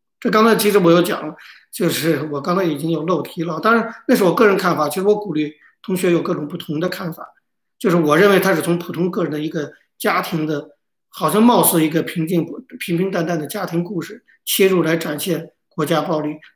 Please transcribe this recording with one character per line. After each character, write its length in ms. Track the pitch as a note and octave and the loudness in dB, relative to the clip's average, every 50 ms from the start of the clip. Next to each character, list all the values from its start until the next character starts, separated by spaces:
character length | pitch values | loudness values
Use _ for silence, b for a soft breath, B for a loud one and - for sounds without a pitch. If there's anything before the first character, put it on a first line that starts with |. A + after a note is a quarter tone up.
| _ _ _ - | _ _ _ -6
这 100 | - A#3+ | -2 0
刚 160 | F#3 G#3+ A3+ | 2 4 4
才 100 | A3+ A3 | 4 4
其 160 | F3 G3+ G#3 | 4 2 4
实 60 | G3 G3+ | 4 4
我 140 | F#3 E3+ | 6 6
有 100 | E3 F3 | 6 4
讲 260 | E3+ - F#3 - - D3+ | 4 2 -2 -6 -6 -10
了， 80 | - B B B B B B B | -12 B B B B B B B
就 180 | B - G3+ E3 | B -4 -2 -2
是 380 | C#3+ B2+ C#3 E3 D#3+ C#3 D3 D#3 | -2 -2 0 0 0 -2 -2 -6
我 80 | C#3+ C#3+ | -8 -6
刚 160 | C#3 F3+ F3 | -4 -2 -2
才 80 | F#3+ F#3+ | 0 0
已 140 | E3 D3+ C#3 | -2 -2 -2
经 140 | D#3 E3 | -4 -2
有 120 | E3 D#3 D3+ | -2 -2 -2
漏 160 | E3 F#3 D3+ | -2 -2 -2
题 220 | - - - - D#3+ | -4 -6 -8 -8 -6
了， 160 | E3 D#3+ D#3+ | -6 -4 -2
当 140 | - A3 A#3 | 0 2 2
然 180 | A#3 A3 A3+ B B B B | 2 0 -2 B B B B
那 80 | B3+ | 2
是 80 | G3 G3 | 4 4
我 100 | F3 E3 | 4 4
个 140 | - A3+ G#3 | 4 4 4
人 80 | G3 | 4
看 200 | F#3+ - F3+ E3 - | 4 2 0 0 0
法， 100 | D3+ D3+ | 0 -2
其 120 | - F#3+ | -2 -2
实 60 | F#3 | 0
我 100 | G3+ G#3 | 2 0
鼓 180 | G#3 - G#3 D#3 | 0 0 -4 -4
励 200 | D3+ D3+ D3 - b b b b b | -4 -4 -4 -6 b b b b b
同 140 | - - F#3 | -8 -6 -4
学 160 | F3 F#3 F3+ | -2 0 2
有 100 | F3 E3 | 2 2
各 120 | - - F3 | 0 -2 -4
种 140 | D3+ D3+ D3 | -6 -6 -8
不 80 | F3 E3+ | -10 -10
同 220 | - - D3+ D3+ | -8 -8 -6 -4
的 100 | D#3 F3+ | -4 -4
看 220 | - - F#3+ E3+ | -4 -6 -8 -10
法。 160 | D#3+ - - - _ _ _ _ _ _ _ _ _ - | -10 -10 -14 -20 _ _ _ _ _ _ _ _ _ -4
就 120 | - A3 | 0 2
是 60 | - | 2
我 220 | F3 D#3+ D3 D3 D#3+ | 4 4 4 4 6
认 120 | G3+ G3+ | 6 6
为 100 | G3 F#3 | 6 4
他 140 | - F#3+ F#3+ | 4 2 0
是 60 | D#3+ | 0
从 160 | C#3+ E3+ F3 E3+ | 0 0 -2 -2
普 140 | E3+ - | -4 -6
通 180 | E3 D#3 F3 F#3 | -4 -4 -4 -2
个 140 | F3+ G#3+ F3 | -2 -2 -4
人 80 | D3 | -4
的 80 | D3+ D3+ | -4 -4
一 100 | D3+ D#3+ | -6 -6
个 220 | D#3 E3+ D3 C3+ b b b b b - | -6 -6 -8 -10 b b b b b -6
家 240 | - A3 F3 F3+ | -2 -2 0 -2
庭 240 | F#3+ - F#3 E3 D#3 | -2 -4 -4 -4 -4
的， 320 | D#3 D#3 C#3+ - - _ _ _ _ _ _ _ _ | -4 -4 -6 -8 -10 _ _ _ _ _ _ _ _
好 180 | - - - D3+ | -8 -4 -2 0
像 140 | - G#3 | 2 4
貌 220 | A3 A#3+ A#3 F#3+ E3 | 6 6 6 6 4
似 200 | E3 - E3+ D#3 | 4 2 2 2
一 60 | D#3 | 2
个 140 | D3+ E3 D3 | 0 -2 -4
平 240 | - - F3 D#3+ D#3+ | -4 -4 -4 -4 -2
静、 180 | F#3 E3+ D3+ - - - - - - - | 0 -2 -2 -2 -6 -14 -16 -16 -16 -12
平 160 | - - E3+ | -8 -4 -2
平 140 | E3 F#3 G3 | -2 -2 -2
淡 160 | F#3 F#3 E3 | -2 -2 -2
淡 140 | D#3+ F3 D#3+ | -2 -4 -4
的 80 | D3+ C#3 | -6 -6
家 180 | - G#3 F#3+ | -8 -8 -8
庭 180 | E3+ E3 E3+ F3 | -4 -4 -4 -4
故 160 | F3 G#3+ E3+ | -4 -6 -8
事 240 | D3+ - - - _ b b b b | -8 -10 -12 -18 _ b b b b
切 220 | - - - G3 F#3+ | -4 0 2 4 4
入 160 | F#3+ F3+ D#3+ | 4 2 2
来 120 | D#3 E3 | 2 0
展 240 | E3 - F3 D3 D3 | -2 -2 -4 -6 -6
现 300 | - G3 E3+ E3 E3 - _ _ _ _ | -4 -4 -4 -4 -6 -10 _ _ _ _
国 140 | _ - D#3 | _ -4 -2
家 200 | D#3 E3+ D#3 D3 | 0 0 0 0
暴 160 | F3+ E3+ D#3 | -2 -2 -2
力， 100 | D3 D3 D3+ D3+ b b b | -4 -4 -8 -10 b b b